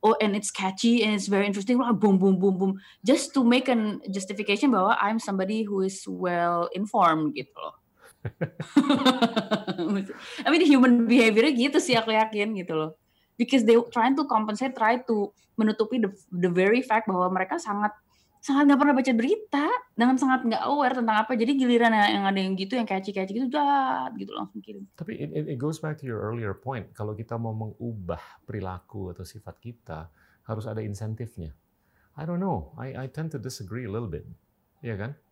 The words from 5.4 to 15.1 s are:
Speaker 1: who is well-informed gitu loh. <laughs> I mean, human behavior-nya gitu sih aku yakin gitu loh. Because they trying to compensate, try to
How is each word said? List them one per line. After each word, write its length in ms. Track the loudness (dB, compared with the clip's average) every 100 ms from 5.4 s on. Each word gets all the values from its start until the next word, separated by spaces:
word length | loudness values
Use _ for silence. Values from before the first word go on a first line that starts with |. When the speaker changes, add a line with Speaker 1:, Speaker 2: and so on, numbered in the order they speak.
| -2 -2
Speaker 1:
who 160 | -2 -2
is 240 | -2 -4
well-informed 1300 | -10 -4 -2 0 0 0 -4 -4 -4 4 4 4 0 -4
gitu 200 | -10 -12
loh. 200 | -14 -14 _ _ -20 _
<laughs> 2250 | -12 -8 -8 -8 0 2 4 4 4 2 0 0 -4 -4 -4 -6 -2 -4 -6 -12 -14 -6
I 40 | 0
mean, 120 | 4
human 440 | 6 8 8 6 6
behavior-nya 440 | 6 6 6 4 2
gitu 220 | 2 0
sih 160 | 2 0
aku 200 | 2 0
yakin 400 | 0 -2 -4 -4
gitu 120 | -4 -4
loh. 140 | -4 -8 _ _ _ _
Because 280 | 2 2
they 120 | 6 6 4
trying 240 | 0 2 2
to 80 | 2
compensate, 480 | 0 -2 -4 -6 0
try 240 | 0 0
to 240 | 0